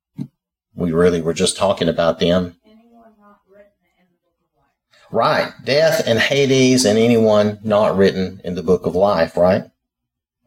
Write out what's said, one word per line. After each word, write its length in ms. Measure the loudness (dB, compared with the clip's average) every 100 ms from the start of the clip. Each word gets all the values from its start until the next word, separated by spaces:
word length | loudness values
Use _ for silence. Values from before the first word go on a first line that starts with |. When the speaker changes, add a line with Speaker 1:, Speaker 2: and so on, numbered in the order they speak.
| _ -16 -16 _ _ _ _
Speaker 1:
We 200 | -8 -4
really 280 | 0 2 0
were 120 | -4
just 240 | -4 -4 -2
talking 320 | -2 0 -2
about 300 | 0 -2 0
them. 360 | 0 0 -2 -10 _
Speaker 2:
Anyone 460 | -20 _ _ -20 _
not 220 | -20 _ _
written 240 | -20 _ _ _ _
in 60 | _
the 80 | _
book 140 | _ _
of 160 | _ _
life. 560 | _ _ _ _ _
Speaker 1:
Right. 540 | -2 0 0 -4 -8 -2
Death 420 | 2 2 0 0
and 100 | 0
Hades 680 | 0 0 2 2 2 2 2
and 120 | 2
anyone 600 | 2 4 4 2 0 -4
not 360 | -2 0 0 2
written 420 | 0 0 -6 -10 -10
in 100 | -6
the 80 |
book 220 | -2 -2 -2
of 100 | -2
life, 400 | 0 0 -2 0
right? 340 | 2 0 -4 _ _ _ _ _ _ _